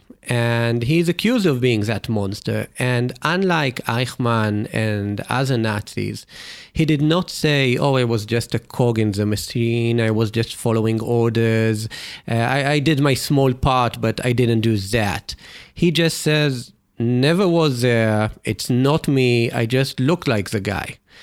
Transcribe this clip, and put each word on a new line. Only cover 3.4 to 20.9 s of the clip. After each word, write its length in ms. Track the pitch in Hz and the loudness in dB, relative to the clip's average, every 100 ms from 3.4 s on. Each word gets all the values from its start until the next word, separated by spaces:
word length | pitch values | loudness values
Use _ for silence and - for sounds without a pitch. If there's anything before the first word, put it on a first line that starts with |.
| 190 165 135 120 - | 0 0 -2 -4 -4
Eichmann 840 | 117 123 - 120 117 107 104 110 | -2 -2 -2 0 0 0 -2 -4
and 480 | 110 110 104 101 101 - | -2 -2 -2 -4 -6 -4
other 280 | 120 135 123 | -2 0 0
Nazis, 680 | 110 104 104 - 104 107 - - - - - | -2 -4 -6 -8 -6 -8 -14 -20 -18 -20 -8
he 120 | - 156 | -2 0
did 160 | 147 | 2
not 280 | 151 170 180 | 2 0 -2
say, 480 | - 156 143 131 127 | -2 0 2 2 2
"Oh, 180 | 139 135 | 2 2
I 80 | 120 | 2
was 200 | 113 107 | -2 -2
just 300 | 117 - 113 | -4 -2 -6
a 40 | |
cog 380 | - - 120 113 | -4 0 2 2
in 140 | 107 | 0
the 140 | 101 104 | 0 0
machine, 760 | 107 - 120 117 117 117 117 | -2 -4 -2 0 0 0 0
I 80 | 110 | 2
was 220 | 107 110 | 0 0
just 240 | 113 117 - | -2 -4 -4
following 440 | 120 113 110 110 | -2 0 0 0
orders, 880 | - 120 117 113 113 113 113 107 110 - - - - | 0 2 2 2 2 2 2 0 -6 -12 -14 -12 -4
uh, 60 | |
I, 380 | 117 117 139 139 | -2 0 0 0
I 80 | 151 | 0
did 200 | 143 143 | 2 2
my 120 | 143 | 2
small 400 | 127 - 143 135 | 0 0 2 2
part, 480 | 127 143 127 117 - | 2 2 2 0 0
but 240 | 113 107 127 | -2 -2 0
I 80 | |
didn't 280 | 120 117 113 | 2 2 2
do 160 | 113 107 | 2 0
that." 580 | 98 113 101 80 - - - - - | 0 -2 0 -4 -8 -16 -20 -20 -20
He 200 | - 175 | 0 0
just 300 | 156 165 - | 2 0 0
says, 500 | 151 151 147 123 - _ _ - | 0 2 0 -2 -8 _ _ -4
"Never 500 | 117 123 139 170 190 | 0 2 2 4 2
was 340 | 170 156 123 | 4 2 2
there, 500 | 123 117 110 107 107 - - | 2 4 4 2 0 -2 -6
it's 240 | 107 - | -4 0
not 380 | 123 135 156 - | 2 2 2 2
me, 440 | 135 123 120 117 | 2 4 2 2
I 160 | 123 117 | 0 0
just 320 | 131 135 - | 0 0 0
look 260 | 131 175 139 | 0 0 0
like 220 | 110 95 | -2 -2
the 120 | 110 | -4
guy." 360 | 98 95 - | -4 -4 -6